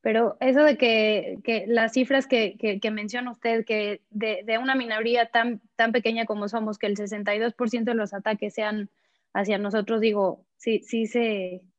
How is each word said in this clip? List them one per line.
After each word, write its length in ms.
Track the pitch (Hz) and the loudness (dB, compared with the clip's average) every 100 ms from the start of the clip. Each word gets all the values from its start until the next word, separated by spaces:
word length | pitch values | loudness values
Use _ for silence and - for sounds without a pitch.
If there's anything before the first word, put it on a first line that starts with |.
pero 360 | 226 220 233 - | 2 2 2 2
eso 240 | 262 269 | 2 6
de 140 | 302 220 | 6 6
que, 600 | 240 220 214 214 - 208 | 4 4 4 2 -2 -6
que 220 | - 226 196 | -4 -4 0
las 260 | 233 226 | 2 2
cifras 320 | 254 254 269 262 | 2 2 2 2
que, 300 | 240 208 - | 0 0 -2
que, 220 | 220 196 | -4 -2
que 120 | 220 | -4
menciona 400 | 214 208 247 247 | -4 -6 -6 -8
usted, 340 | 226 233 226 220 | -4 0 0 0
que 360 | 214 208 208 _ | -2 -2 -6 _
de, 340 | 214 220 214 208 | -6 -4 -4 -2
de 120 | 226 | -2
una 180 | 254 262 | 0 -2
minoría 540 | 233 214 226 240 233 | 0 -2 2 2 2
tan, 320 | 233 233 220 _ - | 2 0 -4 _ 0
tan 160 | 233 | 2
pequeña 340 | 240 220 226 220 | 2 0 -2 -4
como 220 | 208 202 | -4 -4
somos, 300 | 226 214 208 | -4 -4 -4
que 100 | 208 | -4
el 80 | 202 | -4
sesenta 400 | 202 208 208 208 | -6 -6 -2 0
y 40 | |
dos 140 | 233 | -2
por 160 | - 240 | -2 -2
ciento 220 | 240 226 | 0 0
de 60 | 233 | -2
los 160 | 202 | -2
ataques 400 | 202 214 208 208 | -4 -4 -4 -4
sean 360 | - 214 214 202 _ _ _ _ | -4 -4 -4 -8 _ _ _ _
hacia 240 | 196 202 196 | -4 0 0
nosotros, 420 | 202 214 208 226 | 0 -2 0 2
digo, 460 | 220 208 190 - _ _ | 2 2 0 -2 _ _
sí, 240 | - 220 | -2 -2
sí 220 | - 233 220 | -2 -4 -2
se 580 | 240 226 202 185 180 _ | 0 0 -2 -6 -10 _